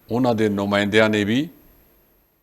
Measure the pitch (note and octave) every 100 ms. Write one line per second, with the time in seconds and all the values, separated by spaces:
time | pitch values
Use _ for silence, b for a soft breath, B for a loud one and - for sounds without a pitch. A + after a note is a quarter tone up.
0 | - A2+ B2+ A2 A2 G2+ G2+ G2+ G2+ G#2+
1 | A2 G#2 G2+ A#2+ E3 - _ _ _ _
2 | _ _ _ _